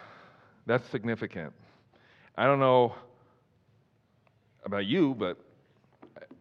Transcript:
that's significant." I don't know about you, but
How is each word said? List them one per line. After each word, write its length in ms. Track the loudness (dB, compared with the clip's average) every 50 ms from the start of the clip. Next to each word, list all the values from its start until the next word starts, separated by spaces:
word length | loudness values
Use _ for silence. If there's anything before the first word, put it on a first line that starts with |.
| -20 -20 -20 -20 -20 -20 -20 _ -20 _ _ _ _
that's 240 | -2 -2 -2 -2 -4
significant." 640 | -8 -6 -4 -4 -6 -4 -6 -10 -10 -10 -12 -12 -14 _ -20 -20 _ _ _ _ _ _ _ _ _ _ _ -18 -6
I 80 | 0 2
don't 160 | 2 4 4
know 340 | 4 4 6 6 4 4 0 -8 -18 -20 -20 _ _ _ _ _ _ _ _ _ _ _ _ _ _ _ _ _ _ _ _ _ _ _ _ _ _ _ _ _ -10
about 220 | -6 -4 -4 -2
you, 260 | 0 2 2 2 2 2
but 220 | -2 -4 -4 -4 -6 -12 _ _ _ _ _ _ _ _ _ _ _ -20 -20 _ -20 -20 -20 -20 -20